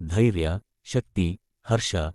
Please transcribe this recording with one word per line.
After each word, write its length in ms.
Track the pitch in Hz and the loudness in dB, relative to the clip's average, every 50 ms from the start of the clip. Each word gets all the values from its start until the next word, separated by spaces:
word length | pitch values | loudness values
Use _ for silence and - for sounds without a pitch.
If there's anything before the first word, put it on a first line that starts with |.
| 80 | -6
ಧೈರ್ಯ, 560 | 80 87 110 117 117 98 85 80 80 87 101 - _ _ _ - | -2 2 4 4 4 4 2 0 -2 -2 -4 -8 _ _ _ -10
ಶಕ್ತಿ, 580 | - - 127 - _ - 98 90 85 90 - _ _ _ _ - | -4 -4 -4 -4 _ -2 0 0 0 -2 -4 _ _ _ _ -4
ಹರ್ಷ, 320 | - 113 113 - - 104 87 78 82 - | 0 0 0 0 0 -2 -2 -4 -4 -8